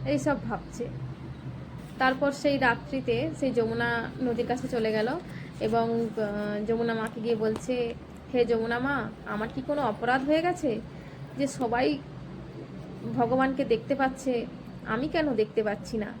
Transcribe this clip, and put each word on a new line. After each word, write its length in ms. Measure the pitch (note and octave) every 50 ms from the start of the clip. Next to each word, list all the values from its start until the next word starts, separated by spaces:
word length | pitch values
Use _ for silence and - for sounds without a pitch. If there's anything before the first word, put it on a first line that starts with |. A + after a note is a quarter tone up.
| -
এইসব 300 | C4 D4 C#4 C4+ D4 C#4 - - A3+
ভাবছে। 400 | G#3+ F3+ - - - - - - - - - - - - - - - - - - - - - - - - - - - -
তারপর 340 | C4 C4 C4 C4 D4 C#4
সেই 260 | C#4 - - D4 C#4 C4
রাত্রিতে 720 | C4 A#3+ A#3 - - - C#4+ C4 B3+ - A3+ A#3 C#4+ D#4+ D4+ -
সেই 120 | C#4 C4
যমুনা 560 | G#3+ A#3 A3+ A3 A3+ A#3 A#3 A#3 A#3 A#3 A3+ B3 - -
নদীর 240 | B3+ B3 A#3 A3 A#3+
কাছে 220 | A#3+ A#3+ B3+ B3+ B3+
চলে 240 | C4 A#3 A3 A3
গেল 160 | G#3+ G#3+ G#3+ A#3+ D4 F4+ - - - - - - - -
এবং, 480 | A3 A3 A3 A#3 A3+ A#3 A#3 A#3 A#3 A3 A3
আহ, 480 | A3+ G#3+ G#3 G3+ G#3 G#3 G#3 G#3 G#3 G#3+ G#3+
যমুনা 260 | A3+ A3+ A#3+ A#3 A3+
মাকে 260 | A3+ A3 A3 - A3+
গিয়ে 140 | G#3+ A#3 A#3
বলছে, 600 | G#3+ A3 A3 A3 G#3+ - - B3+ B3 A#3+ A#3 A#3 - - - - - - - -
"হে 100 | B3 A#3
যমুনা 340 | A3 A#3+ A3 A3 A3+ A#3 A#3+
মা, 320 | B3 C#4 C#4+ B3+ G#3+ - - - -
আমার 220 | G3+ G#3 G#3 G#3+ A#3+ -
কি 80 | C4+ B3+
কোনো 160 | B3+ D4 D4
অপরাধ 420 | C#4 A3+ G#3 - A#3 A#3 C4 C4+ C4
হয়ে 180 | C#4+ D#4 D#4+
গেছে 380 | E4 F4+ F4 - D#4+ C4+ G#3+ A3+ - - - - - - - - - - - B3+
যে 80 | C#4+
সবাই 520 | C4+ - - B3+ A3 A#3 A#3+ C4 D4+ D4 C#4 - - - - - - - - - - - - - - - - - - - - - A#3 A3+
ভগবানকে 480 | B3+ A#3+ A3+ B3+ C4 C4 C4+ C4 C4+ C#4
দেখতে 300 | A3 A#3 A3 - - C#4
পাচ্ছে, 520 | C4 C4+ C4 C4 - - C4 B3 A#3 A#3+ - - - - - - - -
আমি 220 | A3+ A3 A3+ C4+ D#4
কেন 260 | - E4+ D#4+ D4 B3
দেখতে 280 | G#3+ G#3+ A3 - A3+
পাচ্ছি 340 | G#3+ G#3+ G3+ G#3 - - A#3
না? 160 | A3 G#3 G3+ - -